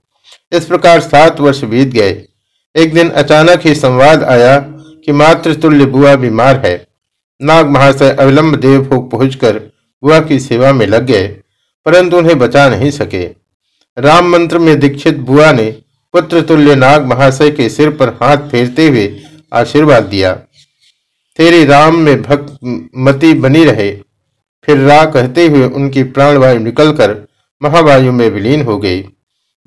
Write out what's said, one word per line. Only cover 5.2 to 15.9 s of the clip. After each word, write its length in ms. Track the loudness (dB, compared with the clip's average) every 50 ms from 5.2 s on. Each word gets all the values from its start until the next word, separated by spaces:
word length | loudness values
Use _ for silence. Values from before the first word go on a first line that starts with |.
| 2 2 2 0 -2 -6 -4 -2 0 2 2 2 2
बुआ 300 | 2 2 2 4 4 2
बीमार 500 | 2 0 -4 -2 0 0 0 0 0 -2
है। 200 | -4 -4 -6 -10 _ _ _ _ _ _ _ _ _ _ -8
नाग 240 | -2 0 2 2 2 2
महाशय 480 | 2 2 2 2 2 2 0 0 2 2
अविलंब 360 | 0 2 2 2 0 0 -2
देवभोग 540 | 0 2 2 2 2 0 -2 -4 -4 -4 -6
पहुंचकर 480 | -6 -4 -4 -4 -4 -2 -2 -2 -2 -4 -8 -16 _ _ _ _ _ -6 0
बुआ 160 | 2 2 2
की 200 | 2 0 -4 -4
सेवा 320 | -2 -4 -2 0 2 2
में 140 | 2 0 0
लग 200 | 0 0 -2 0
गए, 220 | 0 -2 -2 -2 -4 -10 -16 _ _ _ _ _ _ _ _ -4
परंतु 320 | 0 2 2 2 2 0
उन्हें 220 | 0 2 2 0 0
बचा 300 | 0 0 2 2 2 2
नहीं 220 | 0 -2 -4 -4
सके। 500 | -4 -6 -10 -8 -8 -10 -10 -10 -14 _ _ _ _ _ _ _ _ _ _ _ -10 -2
राम 280 | 0 2 2 2 2
मंत्र 320 | 2 0 0 0 0 -2 0
में 220 | 2 2 2 2
दीक्षित 360 | 0 -2 -2 -2 -4 -4 -4
बुआ 360 | -4 -4 0 2 2 4 2
ने 180 | 2 0 -2 -6 -8 -12 _ _